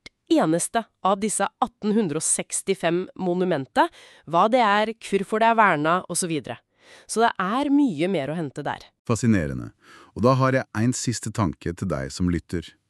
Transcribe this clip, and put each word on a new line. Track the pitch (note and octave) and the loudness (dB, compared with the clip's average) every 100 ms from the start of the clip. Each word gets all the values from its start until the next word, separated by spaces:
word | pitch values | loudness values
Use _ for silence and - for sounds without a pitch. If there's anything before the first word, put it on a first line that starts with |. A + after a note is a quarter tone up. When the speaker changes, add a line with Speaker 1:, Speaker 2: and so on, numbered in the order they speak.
| - - - | -20 -20 -2
Speaker 1:
eneste | D#4+ F3 E3+ - A3+ A3 _ F#3 | 0 2 0 -2 -6 -6 _ -2
av | G3+ | -2
disse | G#3 - G3+ - | -2 -2 -4 -4
atten | A#3+ - G#3 | -6 -4 -2
hundre | G#3 F#3+ D3 | 0 0 -2
og | - | -4
sekstifem | - E3 - - F#3+ F3 F3 F#3 | -4 -4 -6 -4 -2 0 -2 -4
monumenter, | - F#3 F3+ F3+ D#3 C3+ C4 E4+ - - - - | -6 -4 0 0 0 -2 0 0 -2 -20 -20 -2
hva | E3 G#3+ | 2 4
det | B3+ | 4
er, | A3 G3+ A3 - | 4 2 0 -4
hvorfor | - G3 G3 G#3+ | -4 -4 -2 2
det | A3+ | 4
er | A3+ | 6
verna, | G#3 D3+ D#3 F3+ - | 4 4 2 0 0
og | E3+ | -6
så | F3 | -4
videre. | D#3 A2+ A#2 _ _ - - - | -4 -6 -12 _ _ -20 -20 -8
Så | G#3+ | 0
det | A#3 - | 0 0
er | F#3 A#3+ C#4+ | -2 -2 2
mye | C#4+ C#4+ C#3+ F3 | 4 4 2 -2
mer | F3+ C3+ | -2 -2
å | E3 | -4
hente | D3 - C#3+ | -6 -6 -8
der. | A2+ - _ - | -8 -12 _ -2
Speaker 2:
Fascinerende. | A2 A#2 G#2 D2 B1+ A1+ - - - - | 0 2 2 0 -6 -10 -16 -20 -20 -16
Og | - A#2 | 0 2
da | C3 | 4
har | C3 | 2
jeg | C3 - A2 | 0 -2 -2
en | A#2 B2+ | 0 0
siste | - A2+ A2+ | -4 -4 -6
tanke | G#2+ F#2+ - - | -2 -2 -2 -8
til | F2 F#2+ | -6 -4
deg | D2 C2+ | -4 -6
som | - F2+ | -2 -2
lytter. | E2+ - F2 - - _ | -2 -4 -8 -8 -14 _